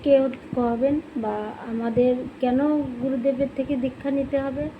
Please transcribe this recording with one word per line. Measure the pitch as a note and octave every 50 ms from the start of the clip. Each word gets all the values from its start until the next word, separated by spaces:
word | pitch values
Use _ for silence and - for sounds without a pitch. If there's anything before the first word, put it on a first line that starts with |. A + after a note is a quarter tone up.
কে | - C#4+ C#4 C4+
হত-, | C4+ C4 B3 - - - - B3+
হবেন | A#3+ A#3 A#3 A3+ B3+ C#4 D4 D#4 - - -
বা | A#3 A3 G#3+ G#3 G#3+ G#3+ G#3+ A3 - - A#3
আমাদের | A3+ A3+ A#3 A#3 A3+ A#3+ B3 B3+ B3 B3+ B3+ B3+ - -
কেন | C4 B3 B3 C4 C#4+ D4+ D4+ D4
গুরুদেবের | C#4+ C4 B3 A#3+ B3 C4+ C4+ B3 A#3 C#4 C4+ B3 C#4 C4+ -
থেকে | - C4 C4+ C#4+
দীক্ষা | B3 B3 C4 B3+ - - C#4
নিতে | C4+ C#4 C4+ C4+ C#4+ C4+
হবে, | C4+ C#4 C4 C#4+ D4 D4+ -